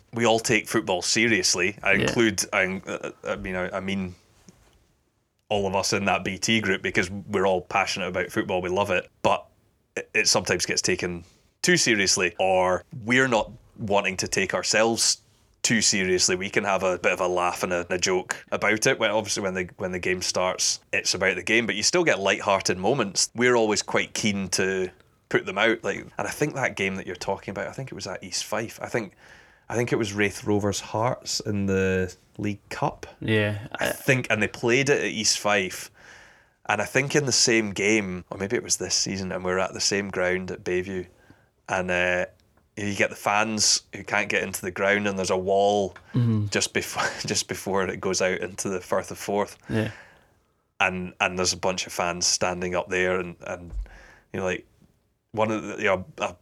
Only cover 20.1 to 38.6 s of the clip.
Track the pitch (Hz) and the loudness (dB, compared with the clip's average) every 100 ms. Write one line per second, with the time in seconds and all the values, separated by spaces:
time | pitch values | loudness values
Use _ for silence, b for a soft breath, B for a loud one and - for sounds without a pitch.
20.1 | 92 - 95 92 90 - - _ 98 - | -2 0 0 0 0 -2 -2 _ -2 0
21.1 | 95 95 92 87 110 113 101 104 180 160 | 0 0 0 2 2 2 0 2 2 2
22.1 | 98 98 104 - 98 - 92 95 135 101 | 2 2 2 2 2 2 0 0 0 0
23.1 | - - 113 123 123 110 101 - 110 95 | 0 -2 2 4 4 4 2 0 -2 -2
24.1 | - 110 98 92 - 95 95 92 - _ | -2 -2 0 -2 0 0 0 -2 -6 _
25.1 | _ - 123 95 95 113 113 - 92 - | _ -2 -2 -2 0 2 2 -2 -6 -6
26.1 | - 101 - 151 139 120 - 98 95 - | -6 -6 -2 -2 -2 -4 -2 -4 -4 -8
27.1 | 87 - 98 - 98 92 - 131 95 101 | -8 -6 -6 -6 -6 -6 -8 -12 -10 -10
28.1 | - 95 - - 104 113 - 120 123 101 | -10 -8 -8 -4 -4 -6 -8 -4 -4 -4
29.1 | - B B B B B 113 120 123 107 | -10 B B B B B -2 0 0 0
30.1 | 101 101 - - 104 104 98 - 110 117 | 0 0 0 0 2 2 -2 -4 -2 -2
31.1 | - - - - 101 98 95 95 92 92 | -2 -6 -6 -2 -2 0 2 2 2 -2
32.1 | - _ - 107 101 - - 156 - - | -6 _ -8 -6 -6 -10 -4 -4 -4 -12
33.1 | - 156 107 104 104 120 - - - - | -8 0 2 2 -2 -8 -4 -2 -2 2
34.1 | 127 123 110 101 - 120 131 139 123 95 | 2 2 0 0 0 2 4 4 2 2
35.1 | 85 104 - 104 104 92 - - _ B | 0 0 0 2 2 0 -6 -14 _ B
36.1 | B B B B B - 104 101 131 143 | B B B B B -2 -2 0 0 2
37.1 | 156 139 113 - 113 107 95 98 110 98 | 2 2 4 4 4 2 0 2 2 2
38.1 | 90 - 95 98 - | -4 -8 -6 -2 -2